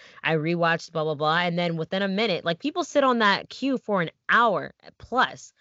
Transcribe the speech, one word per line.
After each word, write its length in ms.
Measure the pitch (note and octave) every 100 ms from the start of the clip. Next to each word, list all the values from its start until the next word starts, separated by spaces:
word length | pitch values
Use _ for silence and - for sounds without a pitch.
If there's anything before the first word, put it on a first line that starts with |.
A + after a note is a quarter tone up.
| - -
I 100 | D3
rewatched 580 | D#3+ D#3+ F3 E3 E3 -
blah, 120 | D#3+
blah, 100 | D#3 C#3+
blah." 220 | D3+ E3+
And 180 | F3 E3+
then 180 | F3 E3
within 240 | D#3+ F#3+
a 60 | G3
minute, 360 | F#3+ A3+ E3
like, 140 | E3 E3+
people 240 | C#4+ F4+
sit 200 | D4 D4
on 160 | C4+ A#3
that 280 | G#3 F#3 -
queue 280 | - C4+ B3+
for 240 | - G3
an 80 | D#3+ - -
hour 460 | G#3 A#3 D#3+ C3+ - - -
plus. 540 | - B3 D3+ C3+ - _